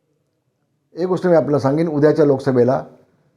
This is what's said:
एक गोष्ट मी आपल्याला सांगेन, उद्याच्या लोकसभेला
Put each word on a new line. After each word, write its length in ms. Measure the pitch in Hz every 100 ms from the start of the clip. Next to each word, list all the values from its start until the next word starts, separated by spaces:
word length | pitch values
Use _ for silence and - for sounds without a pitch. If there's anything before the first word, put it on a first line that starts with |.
| _ _ _ _ _ _ _ _ _
एक 140 | 156 180
गोष्ट 200 | 185 180
मी 80 | 165
आपल्याला 240 | 135 143
सांगेन, 280 | 135 147 170
उद्याच्या 380 | 147 151 151 147
लोकसभेला 580 | 135 139 127 120 139 - - _ _ _